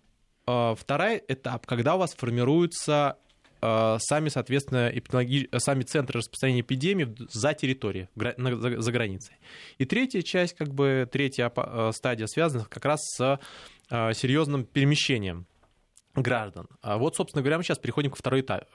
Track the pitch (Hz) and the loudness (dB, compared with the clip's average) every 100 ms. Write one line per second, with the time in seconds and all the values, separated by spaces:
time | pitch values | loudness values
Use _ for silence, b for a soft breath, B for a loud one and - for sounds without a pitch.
0 | _ _ _ _ - 123 117 110 - 143 | _ _ _ _ 0 2 2 0 -2 0
1 | 208 226 - 131 120 123 - 120 123 185 | 2 0 -4 -6 -4 -6 -4 0 2 2
2 | 170 - 120 120 123 165 170 - - 147 | 0 -2 -2 2 4 4 2 0 0 2
3 | 139 - _ _ _ - 113 110 110 113 | 2 -2 _ _ _ -2 2 4 4 2
4 | - 151 156 135 117 135 - 127 120 117 | 0 0 0 -2 0 -2 0 0 0 -2
5 | - 127 123 139 - 123 - 135 117 151 | -2 0 2 0 0 -2 0 0 2 0
6 | 127 120 - - 131 123 117 131 170 196 | 0 -4 -6 -2 2 2 0 0 0 0
7 | 127 117 - 110 139 151 131 131 107 92 | -2 -6 -10 0 0 0 -2 0 -2 -4
8 | 92 110 120 123 127 117 123 113 117 120 | -8 -4 -4 -2 -2 0 -2 -2 0 0
9 | 107 95 - _ B B B B 131 233 | -2 -4 -12 _ B B B B 0 2
10 | 254 196 165 185 175 - 147 139 139 131 | 0 -2 0 0 0 -2 -4 2 2 2
11 | 123 135 135 - 120 - - 117 110 110 | 0 0 -2 0 -2 -2 -4 0 -2 0
12 | 127 113 107 151 165 123 104 - 139 151 | -2 -2 -2 0 0 0 -6 -4 0 0
13 | - - 131 139 B B B B - 117 | -2 -2 0 0 B B B B -6 -2
14 | 113 110 127 143 147 139 - 139 139 147 | 0 0 2 2 2 -2 -2 2 4 4
15 | - 120 95 85 90 _ _ _ _ - | 2 0 -2 -6 -12 _ _ _ _ -20
16 | _ 139 120 120 104 87 87 - 107 107 | _ -2 0 0 -4 -12 -18 -12 -4 0
17 | 156 - 180 147 135 165 175 135 123 151 | 0 -2 -2 0 0 0 0 -2 -2 -2
18 | 143 - 139 135 131 95 - | -2 -2 0 0 0 -4 -6